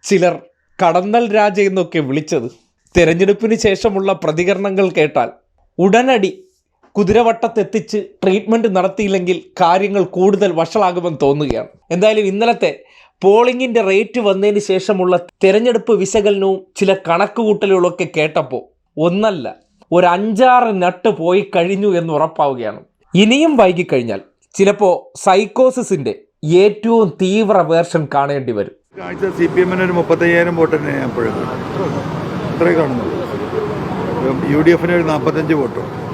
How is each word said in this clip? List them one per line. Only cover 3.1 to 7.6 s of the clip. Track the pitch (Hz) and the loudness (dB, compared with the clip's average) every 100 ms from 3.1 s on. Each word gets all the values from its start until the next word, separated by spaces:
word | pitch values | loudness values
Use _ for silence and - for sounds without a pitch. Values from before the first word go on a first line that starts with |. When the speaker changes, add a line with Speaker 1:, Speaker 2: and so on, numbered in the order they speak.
| 170 190 202 214 220 | 4 2 2 0 0
Speaker 1:
ശേഷമുള്ള | 226 190 226 196 196 | 0 0 -2 -2 -2
പ്രതികരണങ്ങൾ | 190 160 156 180 190 196 190 190 | -2 -2 -2 0 0 -2 0 0
കേട്ടാൽ | 170 151 143 117 - _ _ _ - | 2 0 0 -2 -6 _ _ _ 0
ഉടനടി | 185 220 254 247 190 - _ _ _ _ _ | 2 4 4 2 0 -4 _ _ _ _ _
കുതിരവട്ടത്തെത്തിച്ച് | - 190 208 226 226 233 - | -2 2 4 2 0 -2 -2